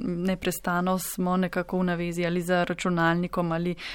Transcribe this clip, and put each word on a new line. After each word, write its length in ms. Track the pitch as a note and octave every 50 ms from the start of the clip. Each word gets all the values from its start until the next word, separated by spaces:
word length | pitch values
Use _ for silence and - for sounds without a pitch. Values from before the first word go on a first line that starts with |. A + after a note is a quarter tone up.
| - F3+ F3 E3+ F3+
neprestano 720 | F#3+ F#3 F3+ - F#3 F3 - - F3+ F3 F3 F3+ F#3 F#3 F#3
smo 380 | - - - - F3+ F3+ F3+
nekako 420 | F#3 F#3 F3 - F#3 F3 - F#3 F#3
v 60 | F#3
navezi 420 | F3+ F3 E3+ F3 F3 E3+ F3 F3
ali 160 | E3 F3 F3+
z 220 | E3 F3+ F#3 F3 F3
računalnikom 880 | - F3 - - F#3 F3 E3+ E3 E3 E3 F3 F3+ F3 - F3+ F3 E3+
ali 220 | E3 E3 F3 F3 E3+ - - -